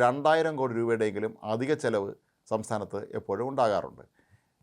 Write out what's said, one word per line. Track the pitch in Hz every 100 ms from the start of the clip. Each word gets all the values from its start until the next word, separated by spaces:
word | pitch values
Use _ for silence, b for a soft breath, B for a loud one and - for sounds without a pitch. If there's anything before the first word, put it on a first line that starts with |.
| 123
രണ്ടായിരം | 139 147 160 160 151
കോടി | 131 117
രൂപയുടെയെങ്കിലും | 117 113 107 98 107 113 107
അധിക | 113 135 151
ചെലവ് | 135 107 98 - _ _ -
സംസ്ഥാനത്ത് | 110 110 110 98 98 - 113
എപ്പോഴും | - 101 123
ഉണ്ടാകാറുണ്ട്. | 135 117 95 73 62 - _ _ _ _ _